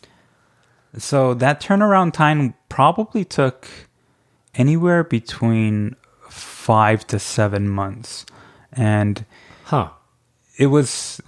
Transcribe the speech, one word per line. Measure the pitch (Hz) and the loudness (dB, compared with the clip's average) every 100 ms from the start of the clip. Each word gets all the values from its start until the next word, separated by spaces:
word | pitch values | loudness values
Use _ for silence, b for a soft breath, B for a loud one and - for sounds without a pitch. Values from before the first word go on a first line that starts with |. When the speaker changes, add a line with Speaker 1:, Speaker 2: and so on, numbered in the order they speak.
| b b b b b b b b b - | b b b b b b b b b -16
Speaker 1:
So | - 139 131 123 | -4 0 2 2
that | 143 147 | 0 0
turnaround | - 196 208 196 175 | 0 2 4 4 2
time | - 151 151 131 - - | 2 2 2 0 -4 -8
probably | - 143 170 220 220 180 | 0 2 2 -2 -4 -4
took | - 131 - - - - _ _ _ _ _ _ - | 0 0 -2 -12 -20 -20 _ _ _ _ _ _ 0
anywhere | 131 165 175 175 | 2 2 2 2
between | 165 117 - - 113 113 110 107 104 - _ _ - | 0 -2 -4 -4 0 2 0 0 -4 -8 _ _ -20
five | - - - - 110 107 110 - | -20 -20 -6 0 4 4 2 -2
to | 104 | -6
seven | - - 104 101 101 | -4 -2 -2 0 -2
months, | 98 98 107 117 - - B B B B | -4 -6 -10 -16 -18 -20 B B B B
and | - 107 107 104 104 107 b b b - | -4 0 2 0 -4 -10 b b b -4
Speaker 2:
Huh. | 147 98 - _ _ _ _ _ - | -4 -4 -10 _ _ _ _ _ 0
Speaker 1:
it | 139 | 2
was, | 147 135 - - - | 2 0 -4 -12 -10